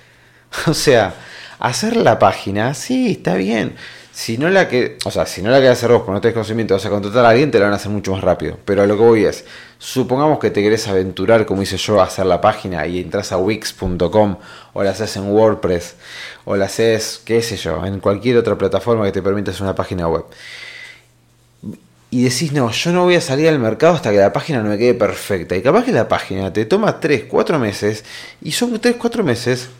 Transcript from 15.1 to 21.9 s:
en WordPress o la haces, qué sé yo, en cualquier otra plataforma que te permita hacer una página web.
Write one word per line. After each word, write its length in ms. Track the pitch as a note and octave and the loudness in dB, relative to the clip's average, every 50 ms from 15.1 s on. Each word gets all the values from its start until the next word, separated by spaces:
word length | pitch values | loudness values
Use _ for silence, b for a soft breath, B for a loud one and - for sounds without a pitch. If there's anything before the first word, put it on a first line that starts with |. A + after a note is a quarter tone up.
| - | -6
en 80 | G2 F#2+ | -6 -4
WordPress 720 | G2+ G2+ A2 A2 A2 G#2 - - F2 F2+ E2+ - - - B B B B B B B B B B | 0 2 4 4 4 2 0 -2 -2 -2 -2 -4 -8 -14 B B B B B B B B B B
o 100 | - G2 | -6 -4
la 120 | G2+ G2 | -2 -2
haces, 540 | F#2+ - - A2+ A2+ A2+ G#2+ A2 - - - - | -2 -2 0 2 2 2 0 -2 -6 -10 -12 -6
qué 180 | - A2 A#2 A2+ | -2 0 0 0
sé 140 | - G#2 | -2 -6
yo, 280 | F2 - E2+ D#2+ D#2+ E2+ | -6 -6 -6 -4 -4 -4
en 140 | F#2+ G2 G2 | -6 -6 -2
cualquier 380 | - G2+ G2+ G2+ G#2 B2 B2 | -2 -2 -2 0 0 2 2
otra 200 | A#2 A2+ A2 G#2 | 2 2 2 0
plataforma 480 | F2+ G2 F#2 F#2 F#2+ - A#2+ A#2 A2+ G#2 | 0 0 0 0 0 0 0 0 0 0
que 40 | G2 | -2
te 120 | F2+ G2 F2 | -2 -2 -2
permita 280 | G2 G2 G#2 G2 G2 | -2 -2 -2 -4 -6
hacer 140 | F#2 F#2+ G2 | -6 -4 -4
una 100 | F#2+ F2+ | -4 -2
página 320 | - F#2 - G#2 F#2 E2+ | -4 -4 -4 -4 -4 -2
web. 200 | E2 E2 D#2+ - B B B B B B B B B B B B B B B B B _ _ _ _ _ _ _ _ _ _ - G#2 - - _ _ | -2 -2 -2 -4 B B B B B B B B B B B B B B B B B _ _ _ _ _ _ _ _ _ _ -16 -14 -14 -16 _ _